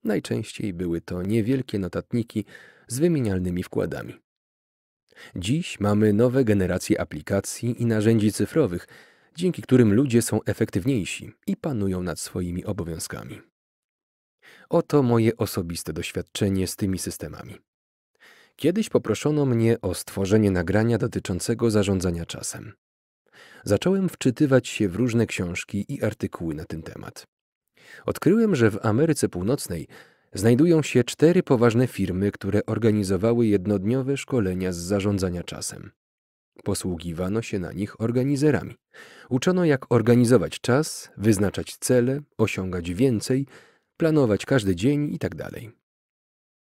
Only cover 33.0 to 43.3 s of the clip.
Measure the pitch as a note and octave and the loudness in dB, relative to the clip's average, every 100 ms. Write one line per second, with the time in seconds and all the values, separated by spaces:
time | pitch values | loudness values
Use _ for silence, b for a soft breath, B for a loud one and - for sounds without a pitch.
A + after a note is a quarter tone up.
33 | F#2+ F#2+ A2+ A#2+ A#2 G2+ F#2 G2+ F#2+ C3 | 0 0 2 2 4 2 2 0 0 -2
34 | C3 C#3 - C3 F#2+ F#2 F#2 F2 E2+ G2+ | -2 -6 -2 0 0 -2 -4 -4 -2 -2
35 | G2 G2+ F#2 F2 E2+ - - - - _ | 0 0 -2 -4 -10 -10 -10 -12 -18 _
36 | _ _ _ _ _ - - G2 F#2+ E2+ | _ _ _ _ _ -10 -6 -4 -4 -6
37 | E2+ D#2+ F2+ A2 A2+ G#2 F2 C2+ G#2 - | -8 -6 -4 -4 -4 -8 -6 -6 -8 -4
38 | A2+ A#2+ C3+ C#3+ D3+ A#2+ - - _ B | -2 0 0 2 2 2 -4 -16 _ B
39 | B B B B2+ F3+ F#3 E3+ C#3 - A#2+ | B B B 0 2 2 2 2 2 2
40 | A2 A#2+ A#2 B2 D2+ - - B2+ D#3+ - | 6 6 6 4 2 -4 0 0 0 -8
41 | - - G#2 G2 G2+ - E2+ - - B2+ | -16 0 2 4 2 -2 -10 -10 0 2
42 | A#2+ C#3 D3 - A2 - F#2 F2+ E2+ F2+ | 2 -4 -8 -2 -2 0 -6 -6 -6 0
43 | C3+ G#2+ - | 2 2 0